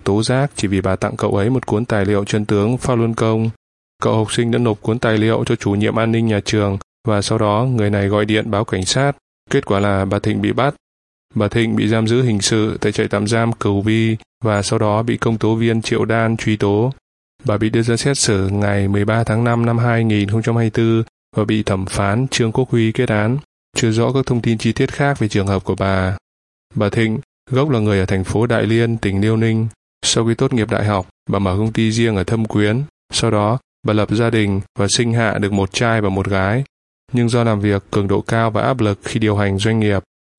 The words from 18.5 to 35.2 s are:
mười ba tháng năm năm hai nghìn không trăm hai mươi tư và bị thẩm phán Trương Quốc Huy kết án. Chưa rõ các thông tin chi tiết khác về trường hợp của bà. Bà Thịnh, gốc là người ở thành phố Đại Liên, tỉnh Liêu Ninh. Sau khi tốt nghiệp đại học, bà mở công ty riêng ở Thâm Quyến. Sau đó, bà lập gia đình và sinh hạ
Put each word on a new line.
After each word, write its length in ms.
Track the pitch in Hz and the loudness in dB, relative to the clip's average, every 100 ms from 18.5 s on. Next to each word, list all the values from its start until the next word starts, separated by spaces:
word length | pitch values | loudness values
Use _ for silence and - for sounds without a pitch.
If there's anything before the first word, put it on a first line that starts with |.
| 101 101 101 98 | -2 0 0 0
mười 180 | 101 101 | 0 0
ba 180 | 113 | 0
tháng 200 | 117 110 | 0 0
năm 220 | 120 117 117 | 0 0 0
năm 120 | 117 | 0
hai 260 | 120 117 | 0 2
nghìn 260 | 113 104 101 | 2 0 0
không 120 | 110 | 0
trăm 140 | 110 117 | 0 0
hai 80 | |
mươi 60 | 113 | 0
tư 340 | 117 113 113 113 _ _ - | 0 2 0 -2 _ _ -4
và 100 | 104 | 0
bị 180 | 110 | 0
thẩm 220 | 101 95 92 | 0 -2 -2
phán 420 | - 98 107 131 | -2 0 0 -2
Trương 240 | - 113 | 0 0
Quốc 180 | 117 127 | 0 0
Huy 220 | 120 113 | 2 0
kết 180 | 107 123 | 0 0
án. 280 | 107 107 135 - _ _ - | 0 0 -2 -6 _ _ -2
Chưa 140 | 117 | 0
rõ 200 | 110 120 | 2 0
các 120 | 135 - | 0 0
thông 160 | 120 | 0
tin 160 | 113 110 | 0 0
chi 140 | 123 | 0
tiết 220 | - 135 | 0 -2
khác 260 | - 143 139 | 0 0 0
về 80 | 110 | 0
trường 200 | 104 98 | 0 0
hợp 160 | 98 | -2
của 120 | - 92 | -2 -2
bà. 420 | 95 95 92 95 _ _ _ _ _ - | 0 0 -2 -4 _ _ _ _ _ -2
Bà 140 | 104 | 0
Thịnh, 300 | 117 110 113 - _ - | 0 0 -2 -8 _ -4
gốc 180 | 127 151 | 0 2
là 100 | 120 | 2
người 200 | 107 98 | 2 2
ở 60 | 92 | 2
thành 180 | 95 | -2
phố 220 | 92 101 120 | 0 0 0
Đại 180 | 117 | 0
Liên, 340 | 107 113 117 113 | 2 2 2 0
tỉnh 240 | 101 98 | -2 0
Liêu 160 | 107 110 | 2 2
Ninh. 300 | 113 110 113 - _ - - | 2 0 -2 -8 _ -8 -2
Sau 200 | 117 113 | 0 0
khi 60 | |
tốt 200 | 117 135 | 0 0
nghiệp 180 | 123 104 | 0 0
đại 140 | 104 107 | 0 0
học, 220 | 101 - _ - | 0 -2 _ -4
bà 100 | 101 | -2
mở 160 | 98 95 | 0 0
công 140 | 110 | 0
ty 200 | 113 113 | 0 0
riêng 240 | 110 117 101 | 2 2 0
ở 80 | |
Thâm 220 | 90 113 110 | 0 -2 0
Quyến. 360 | 104 104 117 147 _ - | 0 2 0 -4 _ -10
Sau 180 | - 117 | -2 0
đó, 280 | 104 104 123 _ _ 110 | 2 2 0 _ _ -2
bà 60 | |
lập 160 | 107 101 | 0 0
gia 180 | 107 117 | 0 0
đình 320 | 117 101 95 - - | 0 0 -2 -4 -4
và 80 | 101 | -2
sinh 240 | - 117 | 0 0
hạ 240 | 117 | 0